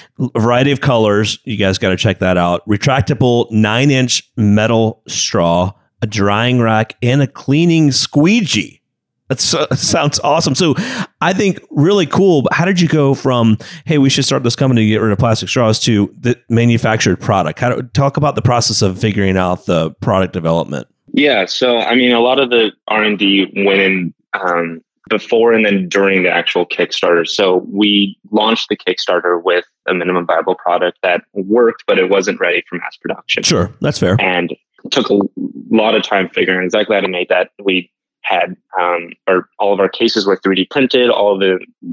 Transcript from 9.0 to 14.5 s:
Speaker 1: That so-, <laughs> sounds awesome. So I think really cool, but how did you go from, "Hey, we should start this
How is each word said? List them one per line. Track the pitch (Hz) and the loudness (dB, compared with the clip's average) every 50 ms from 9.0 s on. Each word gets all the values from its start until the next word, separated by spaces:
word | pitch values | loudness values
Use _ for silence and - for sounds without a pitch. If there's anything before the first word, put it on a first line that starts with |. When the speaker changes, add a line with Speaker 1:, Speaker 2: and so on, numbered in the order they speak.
| _ _ _ _ _ - | _ _ _ _ _ -6
Speaker 1:
That | - - | -6 -4
so-, | - - 156 139 151 - | -2 -2 -2 -2 -2 -2
<laughs> | - | -4
sounds | - - - 180 165 147 147 - - | -4 -2 -2 0 0 0 0 -2 -2
awesome. | - 143 147 165 156 156 131 | -2 0 0 0 0 0 0
So | - 180 160 131 - 220 254 254 233 - - _ - | 0 0 0 0 -2 -4 -6 -6 -8 -8 -10 _ -4
I | - 170 | -4 -2
think | 190 185 208 196 180 - - - | -2 0 0 -2 -2 -4 -8 -6
really | - 147 143 180 208 202 170 | -2 0 2 2 2 2 0
cool, | 135 - 131 196 190 170 143 | 0 0 2 4 4 4 2
but | - - | 2 0
how | - - 170 | 0 0 0
did | 190 202 175 | 0 0 2
you | 170 156 | 0 2
go | - 156 139 139 135 | 2 2 2 2 0
from, | 135 - 135 127 120 113 113 107 - - - - - - | 0 0 0 0 2 2 2 0 0 -4 -10 -20 -10 -4
"Hey, | - 160 147 | -2 0 2
we | 135 135 | 2 2
should | - 143 135 | 2 0 0
start | - 139 135 131 | 0 -2 -2 -2
this | 135 | -2